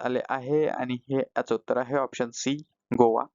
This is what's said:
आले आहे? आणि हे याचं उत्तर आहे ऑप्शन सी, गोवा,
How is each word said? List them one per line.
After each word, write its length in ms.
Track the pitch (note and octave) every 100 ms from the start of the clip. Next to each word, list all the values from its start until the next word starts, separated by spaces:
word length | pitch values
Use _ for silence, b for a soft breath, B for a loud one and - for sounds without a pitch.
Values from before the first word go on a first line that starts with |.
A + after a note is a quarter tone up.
आले 180 | B2 B2 -
आहे? 380 | C3+ B2+ D3+ D#3
आणि 280 | - B2
हे 240 | B2 - C3+
याचं 360 | - - B2+
उत्तर 220 | A2+ - A#2+
आहे 200 | B2 C#3
ऑप्शन 340 | C3 - A#2+
सी, 200 | - - C#3+ D3+ _ _ -
गोवा, 260 | A#2+ A2+ C3